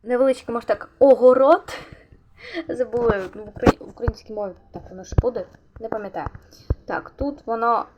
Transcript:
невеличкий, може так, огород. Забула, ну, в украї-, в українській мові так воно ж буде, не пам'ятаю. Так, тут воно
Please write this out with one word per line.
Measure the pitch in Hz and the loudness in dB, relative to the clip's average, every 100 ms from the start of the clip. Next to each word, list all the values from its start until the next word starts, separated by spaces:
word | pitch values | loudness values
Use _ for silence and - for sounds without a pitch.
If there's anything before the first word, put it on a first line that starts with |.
невеличкий, | 214 247 269 262 - | -4 0 0 0 -6
може | 233 - | -8 -4
так, | 208 - _ | -6 -6 _
огород. | 277 262 247 254 269 349 - - - - _ - _ _ - 339 330 | 6 8 8 6 6 4 2 -18 -18 -20 _ -20 _ _ -14 -12 -10
Забула, | 240 240 233 233 202 185 | -6 -6 -2 -2 -2 -4
ну, | 202 | -14
в | 208 | -18
украї-, | - - - | 0 0 0
в | - | -12
українській | - 233 214 - | -8 -8 -8 -12
мові | 214 202 175 _ | -10 -10 -12 _
так | 175 - | -20 -18
воно | 185 | -20
ж | 185 - | -2 0
буде, | 240 226 180 - _ - | 0 -6 -12 -18 _ -16
не | 226 | -10
пам'ятаю. | 220 202 190 151 - _ - _ - - | -10 -10 -12 -12 -14 _ -20 _ -8 -6
Так, | 180 - - | -10 -10 -10
тут | 277 285 - | -8 -8 -8
воно | 226 233 226 - | -4 0 -2 -4